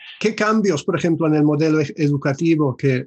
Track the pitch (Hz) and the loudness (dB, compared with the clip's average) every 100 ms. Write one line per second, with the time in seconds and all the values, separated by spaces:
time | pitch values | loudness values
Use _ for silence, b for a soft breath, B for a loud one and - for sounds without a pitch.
0 | B B 208 214 214 220 202 147 - 151 | B B -4 0 0 2 0 0 -2 -2
1 | 175 156 160 156 147 147 160 156 147 160 | 0 0 2 2 2 2 2 0 -2 -2
2 | 147 143 143 135 165 160 147 123 139 127 | -2 0 -2 -2 0 2 0 0 0 -2